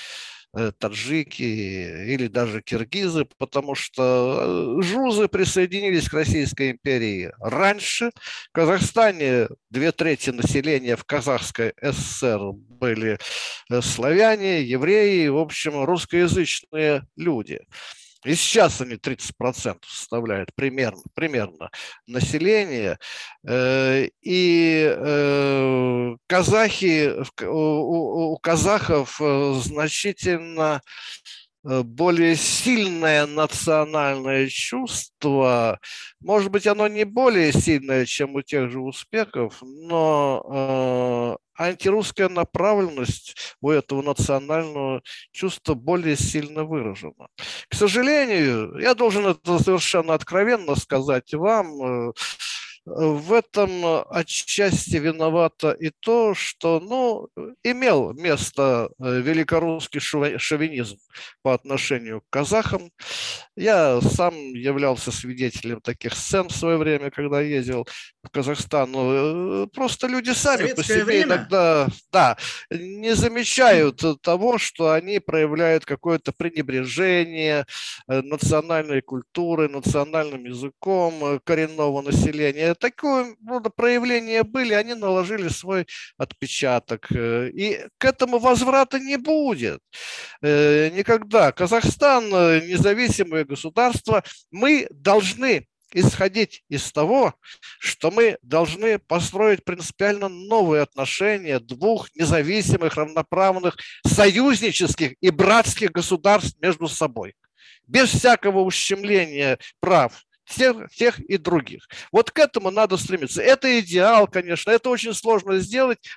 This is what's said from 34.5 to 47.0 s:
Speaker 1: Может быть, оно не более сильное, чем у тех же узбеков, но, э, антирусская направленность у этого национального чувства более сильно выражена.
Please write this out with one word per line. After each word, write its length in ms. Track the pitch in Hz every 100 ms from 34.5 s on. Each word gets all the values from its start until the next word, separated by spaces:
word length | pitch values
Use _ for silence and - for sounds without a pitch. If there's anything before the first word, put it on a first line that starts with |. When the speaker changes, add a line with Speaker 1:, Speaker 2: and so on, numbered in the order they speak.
| - - 247 247 - - - 147 139 127 123 113 98 - - - _
Speaker 1:
Может 320 | 160 208 196
быть, 160 | 196 208
оно 180 | 208 214
не 160 | 208
более 500 | 208 233 254 196 151
сильное, 520 | - 165 147 135 131 123
чем 300 | - 139 139
у 60 |
тех 280 | - 147 123
же 80 | 131
узбеков, 800 | 131 - - 220 208 127 113 -
но, 800 | 131 143 165 170 156 147 143 131 - 139 135 131 127 127 123 120 120 -
э, 0 | _ -
антирусская 720 | 170 175 196 214 196 - 185
направленность 1080 | 180 165 - 196 208 180 139 123 - - - - -
у 100 | 139
этого 300 | 151 - 139
национального 1000 | 143 139 - 135 143 160 160 147 135 131 - - -
чувства 420 | - 190 - -
более 420 | 127 135 180 160 143
сильно 480 | - 156 147 156
выражена. 640 | 156 151 110 98